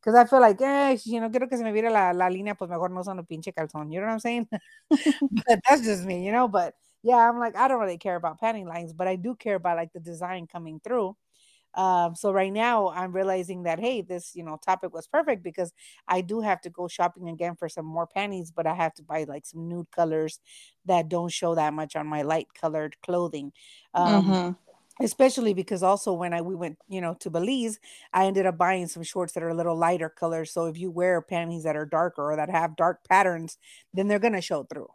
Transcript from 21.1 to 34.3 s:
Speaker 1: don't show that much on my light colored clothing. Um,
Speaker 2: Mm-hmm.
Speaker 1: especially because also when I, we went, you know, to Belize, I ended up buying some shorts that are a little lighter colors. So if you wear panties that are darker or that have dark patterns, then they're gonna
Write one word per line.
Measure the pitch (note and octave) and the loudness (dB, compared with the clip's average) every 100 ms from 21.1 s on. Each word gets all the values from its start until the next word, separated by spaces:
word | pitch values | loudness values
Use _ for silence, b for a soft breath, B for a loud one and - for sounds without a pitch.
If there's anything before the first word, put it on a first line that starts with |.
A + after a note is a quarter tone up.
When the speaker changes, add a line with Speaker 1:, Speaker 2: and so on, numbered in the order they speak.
Speaker 1:
don't | F3 E3+ | -4 -4
show | - E3+ | -2 -2
that | E3 D3+ | 2 0
much | D#3 D#3 | -2 -6
on | D#3 D3+ | -6 -6
my | D3+ | -4
light | D3 D#3+ - | 0 -2 -4
colored | - D#3+ D#3 D3+ - | -6 -4 -4 -6 -10
clothing. | - F3 F3 D3+ C#3+ B B B B | -4 -2 -2 -4 -10 B B B B
Um, | F3+ F3 G#3 F#3+ | 2 6 6 6
Speaker 2:
Mm-hmm. | F#3+ F3+ F#3 _ _ _ _ | 2 0 -6 _ _ _ _
Speaker 1:
especially | B3+ - C4 B3+ A#3 | -4 4 4 4 0
because | F#3+ F#3 F#3+ | 0 -2 0
also | F#3 G3+ - | 2 2 0
when | F3 F3 | -2 -2
I, | E3+ | -4
we | E3+ | -4
went, | F#3 E3+ D#3+ _ | -6 -8 -10 _
you | F#3+ | -6
know, | F3 F3 | -6 -6
to | - | -4
Belize, | E3+ F#3+ C4+ A3+ G#3+ B B B | -2 0 0 -2 -6 B B B
I | F3+ F#3+ | 2 4
ended | G3 F#3+ | 4 0
up | E3+ | 2
buying | F3+ F#3+ F3 | 2 2 -4
some | - | -8
shorts | E3 G3 F3 | -8 -6 -4
that | - | -4
are | E3 | -4
a | |
little | E3 E3+ E3 | -2 -2 2
lighter | E3 F3 D#3+ | 2 2 -4
colors. | - E3+ E3 D#3 | -4 -4 -4 -4
So | - E3 | -4 -4
if | D#3+ | -4
you | F#3 | -8
wear | E3 F3+ F3 | 0 2 2
panties | E3 F3 E3+ E3+ | 0 -4 -4 -4
that | D#3+ D3+ | -4 -4
are | D3+ | -2
darker | D#3+ E3+ - D3 | 0 0 -2 -4
or | D3+ | -2
that | D3+ | 0
have | E3+ E3+ D#3 | 0 -2 2
dark | E3+ F3 _ | 0 0 _
patterns, | F#3 F#3+ E3 E3 - B B B | 4 4 0 -8 -14 B B B
then | F#3 G3+ | -4 0
they're | G#3 | 2
gonna | A3+ | 2